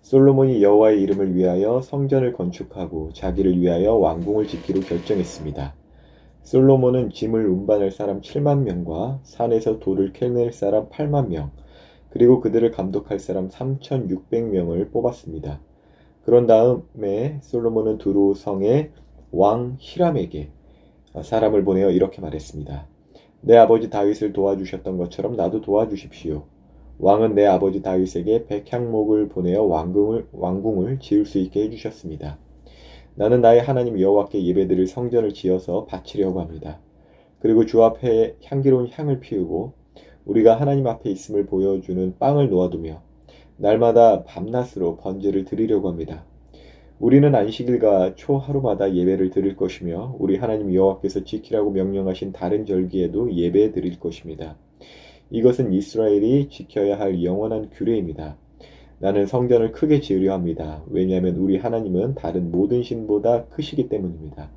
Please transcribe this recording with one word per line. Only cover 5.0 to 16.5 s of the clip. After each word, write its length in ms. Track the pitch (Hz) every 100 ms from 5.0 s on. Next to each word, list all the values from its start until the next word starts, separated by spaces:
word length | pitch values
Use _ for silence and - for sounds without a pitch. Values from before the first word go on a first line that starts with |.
| 87 104 87 - 76 71 69 - _ - _ _ - _
솔로몬은 680 | - 131 135 135 127 127 117
짐을 380 | - 110 113 107
운반할 420 | 92 101 107 98
사람 320 | 98 104 98
칠만 400 | - 147 143 139
명과 560 | 123 87 87 80 113 135
산에서 560 | - - 120 113 113 110
돌을 320 | - 98 98
캐낼 400 | - 123 120 117
사람 360 | 117 101 107 -
팔만 420 | - 180 143 120
명, 200 | 80 71 - - - - _ _
그리고 300 | - 120 123
그들을 300 | 117 110 117
감독할 480 | 113 95 98 - 98
사람 300 | - 95 95
삼천육백 960 | - 127 135 - 135 101 92 - 117
명을 460 | 117 98 85 85 107
뽑았습니다. 680 | 120 120 120 - 80 71 73 - _ _ _ _ _
그런 240 | - 120
다음에 920 | 120